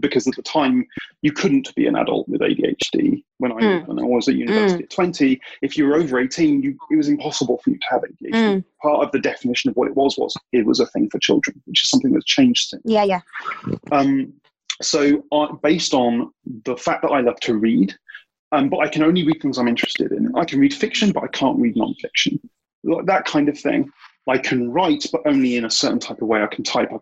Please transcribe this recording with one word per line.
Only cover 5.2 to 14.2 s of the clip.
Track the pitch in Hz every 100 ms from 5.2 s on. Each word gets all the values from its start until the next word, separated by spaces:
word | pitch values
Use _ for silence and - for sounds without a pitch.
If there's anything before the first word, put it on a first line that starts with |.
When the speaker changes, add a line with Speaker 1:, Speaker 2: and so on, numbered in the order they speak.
| 135 131 - -
Speaker 1:
if | 135 -
you | 139
were |
over | 147 165 127
eighteen, | 131 - 156 143
you, | 135 135 -
it | 160
was | 147
impossible | 147 147 - 127 123
for | -
you | -
to | -
have | -
A | -
D | - -
H |
D. | 226
Speaker 2:
Mm. | 220 196 175 _
Speaker 1:
Part | 151 147
of | 143
the | 135
definition | 131 - 123 120 127
of | 120
what | 127
it |
was, | 135 139 -
was | 127 - -
it | 123 110
was | -
a | 117
thing | - -
for | -
children, | - - - - -
which | -
is | -
something | 262 135
that's | -
changed | - - 254 240 -
since. | -
Speaker 2:
Yeah, | 226 214
yeah. | 202 185 - - - - - - -
Speaker 1:
Um, | 147 139 135